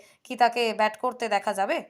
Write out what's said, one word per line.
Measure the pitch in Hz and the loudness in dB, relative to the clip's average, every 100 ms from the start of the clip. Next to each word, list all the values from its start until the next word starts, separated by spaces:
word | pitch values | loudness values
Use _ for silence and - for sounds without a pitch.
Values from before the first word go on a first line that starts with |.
| - _ | -10 _
কি | - 240 | -14 2
তাকে | 233 240 233 | 2 4 0
ব্যাট | 208 214 214 | 0 0 0
করতে | 247 247 226 | -6 -4 -2
দেখা | 202 208 | -2 -2
যাবে? | 196 202 302 - | -2 -2 -2 -6